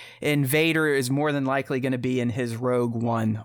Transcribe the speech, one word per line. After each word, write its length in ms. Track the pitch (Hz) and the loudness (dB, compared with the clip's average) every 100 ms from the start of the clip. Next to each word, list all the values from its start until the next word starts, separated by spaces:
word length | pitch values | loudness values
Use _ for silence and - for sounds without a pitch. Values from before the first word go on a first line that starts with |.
| - - | -20 -6
And 260 | 147 147 135 | 0 0 2
Vader 420 | 151 165 156 156 | 2 2 2 2
is 220 | 139 123 | 2 0
more 220 | 139 151 | 0 0
than 140 | 143 131 | 0 0
likely 340 | 139 135 135 | -2 -2 -2
gonna 160 | 131 127 | -2 -2
be 240 | 127 127 | -2 0
in 80 | 120 | 0
his 260 | 117 120 | -2 -4
Rogue 400 | 113 123 123 120 | -2 0 2 0
One 480 | 117 117 117 113 107 | 0 0 0 0 -2